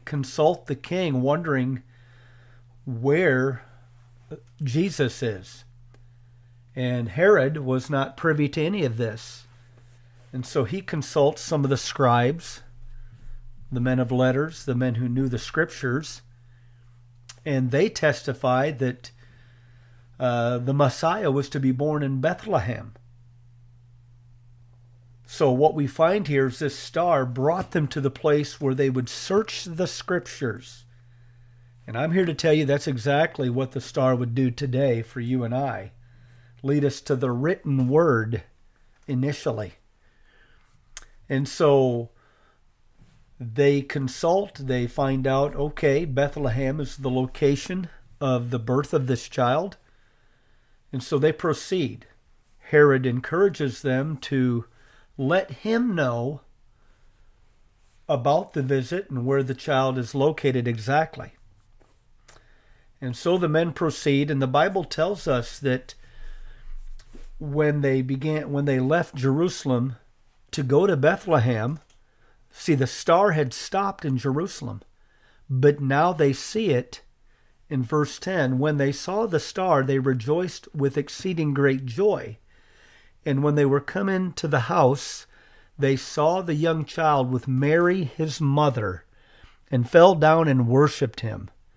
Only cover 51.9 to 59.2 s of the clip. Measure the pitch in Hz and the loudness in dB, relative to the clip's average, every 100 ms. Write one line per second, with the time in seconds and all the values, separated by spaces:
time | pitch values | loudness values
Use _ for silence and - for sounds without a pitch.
51.9 | - - _ _ _ _ _ - 151 147 | -6 -18 _ _ _ _ _ 2 8 8
52.9 | 131 127 127 - 170 196 156 143 - 135 | 6 2 -2 -2 2 2 2 -4 -4 -2
53.9 | 127 151 147 - 135 127 117 - _ _ | -2 -2 -6 -2 0 2 0 -4 _ _
54.9 | _ _ - 135 180 190 139 214 233 247 | _ _ -6 0 0 0 -6 -2 0 0
55.9 | 175 131 117 123 147 - _ _ _ _ | 0 0 0 -4 -6 -14 _ _ _ _
56.9 | _ _ _ - _ _ _ _ _ _ | _ _ _ -20 _ _ _ _ _ _
57.9 | _ - 139 131 156 202 156 131 135 123 | _ -4 -2 2 0 0 -4 -2 -2 -2
58.9 | 175 202 131 | -6 -6 -6